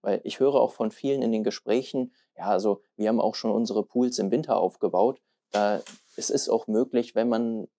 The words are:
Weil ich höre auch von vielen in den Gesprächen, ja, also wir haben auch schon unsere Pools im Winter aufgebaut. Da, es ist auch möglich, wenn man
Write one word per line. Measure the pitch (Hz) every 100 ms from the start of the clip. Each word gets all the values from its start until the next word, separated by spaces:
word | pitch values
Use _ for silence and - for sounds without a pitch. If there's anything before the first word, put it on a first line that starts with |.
Weil | - 98 -
ich | -
höre | 135 139
auch | 113
von | - 110
vielen | - 135 139
in | 120
den | 113 104
Gesprächen, | - - 113 127 135 127 _ _ -
ja, | 92
also | 95 104 98 _ -
wir | 107
haben | 117
auch | 107 -
schon | 113
unsere | 107 117 101
Pools | 104 123 123 123
im | 98
Winter | 120 156 110
aufgebaut. | 90 - 101 90 113 131 _ _ _
Da, | 104 104 104 - - _ -
es | -
ist | 135 -
auch | - -
möglich, | 107 131 123 120 -
wenn | 120
man | 113 117 113 -